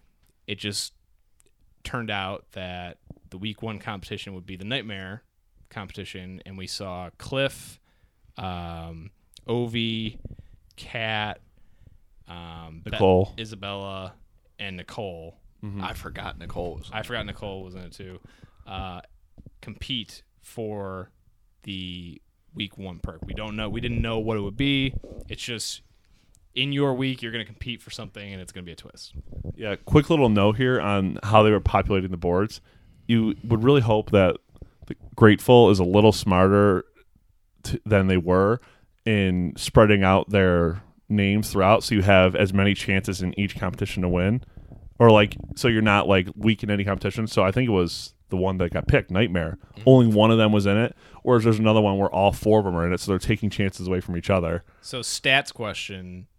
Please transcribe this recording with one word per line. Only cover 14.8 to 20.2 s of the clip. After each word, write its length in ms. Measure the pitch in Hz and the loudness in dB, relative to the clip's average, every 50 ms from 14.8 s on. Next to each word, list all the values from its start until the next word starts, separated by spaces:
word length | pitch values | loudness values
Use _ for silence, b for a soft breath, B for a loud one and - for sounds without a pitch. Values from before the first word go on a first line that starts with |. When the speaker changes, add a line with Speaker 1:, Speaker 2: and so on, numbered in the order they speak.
| 85 - - - 107 95 87 82 82 85 - _ _ _ _ _ - | -16 -14 -14 -12 -12 -12 -12 -14 -16 -18 -20 _ _ _ _ _ -16
Speaker 2:
Mm-hmm. 180 | 104 101 101 | -14 -12 -10
Speaker 3:
I 120 | 92 95 - | -10 -10 -10
forgot 440 | - - - - - - 98 - - | -12 -14 -14 -14 -14 -12 -14 -14 -14
Nicole 380 | 85 - - 90 87 87 76 | -14 -12 -10 -10 -10 -10 -10
was 140 | 73 80 - | -14 -16 -14
in 40 | 110 | -12
Speaker 1:
I 60 | 110 | -12
Speaker 3:
it. 60 | 110 | -12
Speaker 1:
forgot 200 | - 120 113 104 | -10 -10 -10 -10
Nicole 380 | 101 95 - 110 101 95 95 92 | -12 -14 -14 -14 -14 -14 -14 -14
was 100 | 92 90 | -16 -18
in 80 | 92 90 | -18 -18
it 100 | 85 85 | -20 -18
too. 260 | - 98 92 92 - b b b b b b b b _ - | -20 -18 -18 -20 -20 b b b b b b b b _ -16
Uh, 320 | 95 95 95 92 87 87 - _ _ _ _ _ _ - - - - _ | -14 -12 -12 -12 -14 -16 -18 _ _ _ _ _ _ -20 -20 -20 -20 _
compete 640 | - - 104 - - - 135 120 104 - - - | -20 -20 -18 -16 -12 -10 -8 -10 -10 -12 -16 -20